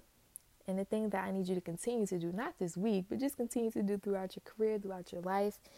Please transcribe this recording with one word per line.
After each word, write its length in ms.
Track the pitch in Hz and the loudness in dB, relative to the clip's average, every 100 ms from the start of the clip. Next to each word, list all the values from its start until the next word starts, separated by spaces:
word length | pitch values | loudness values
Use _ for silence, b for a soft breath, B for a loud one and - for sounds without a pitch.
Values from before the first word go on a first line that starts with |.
| - _ _ - - _ - | 0 _ _ -20 -20 _ -4
and 140 | 190 | -2
the 60 | 196 | 0
thing 240 | 214 214 | 0 0
that 160 | 196 190 | 0 0
I 60 | |
need 180 | 190 185 | 0 0
you 60 | 185 | 0
to 40 | |
continue 460 | 170 170 233 240 202 | -2 -4 -2 0 0
to 140 | 180 | 0
do, 120 | 170 | -2
not 260 | 180 294 - | -2 -4 -2
this 180 | 175 175 | -4 0
week, 300 | 220 196 185 | 2 2 2
but 100 | 220 | 0
just 160 | 277 - | 0 0
continue 360 | 240 240 226 | -2 0 0
to 120 | 226 | 2
do 140 | 196 202 | 0 0
throughout 400 | 202 196 190 - | 0 -2 -2 -8
your 60 | - | -14
career, 340 | - 220 214 | 0 2 2
throughout 320 | 202 185 175 | -2 -6 -6
your 100 | 175 | -6
life, 380 | 180 196 208 - B | 0 2 2 0 B